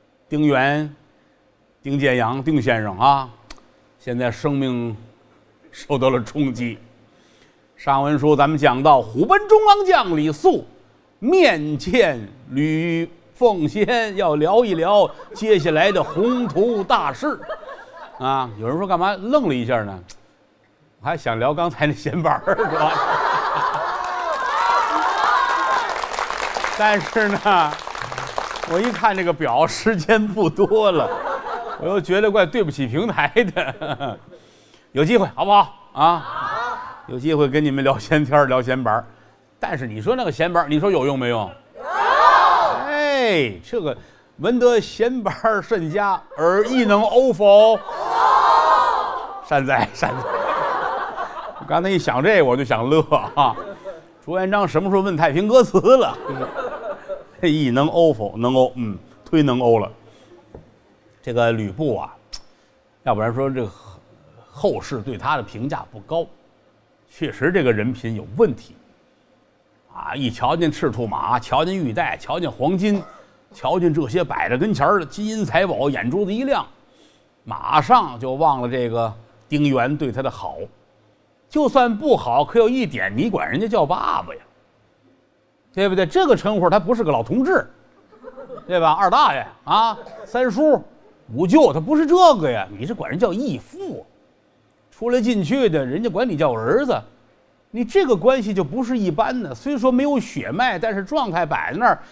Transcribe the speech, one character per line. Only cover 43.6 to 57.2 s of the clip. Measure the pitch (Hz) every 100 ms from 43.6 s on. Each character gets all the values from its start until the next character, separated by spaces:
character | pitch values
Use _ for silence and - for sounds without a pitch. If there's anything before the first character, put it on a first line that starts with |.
这 | - 240
个 | 156 - - _ _ -
闻 | 165 247
得 | 240 233
闲 | - - 226 254
板 | 202 139
儿 | 220 208
甚 | - 220 160
佳， | 185 202 185 - -
而 | 165 190 220
亦 | 254 220
能 | 202
讴 | 220 240 262
否？ | 175 202 202 220 220 - - - - - - - - - - - - - - - - -
善 | 143 135
哉， | 127 110
善 | - -
哉。 | 127 - - - - - - - - - - - - - -
我 | 139
刚 | 156
才 | 190
一 | 185
想 | 143 123
这， | 165 208
我 | 135 127
就 |
想 | 123 113 123
乐 | 160 - 139 101 -
啊。 | 131 107 - 98 - - - _
朱 | - 180
元 | 190
璋 | 202 185
什 | 156
么 | 190
时 | 196
候 |
问 | 196 156
太 | 160
平 | 143 214
歌 | 254
词 | 233 190
了？ | 196 262 160 113 - 139 - 277 247
<laughs> | - 208 - - -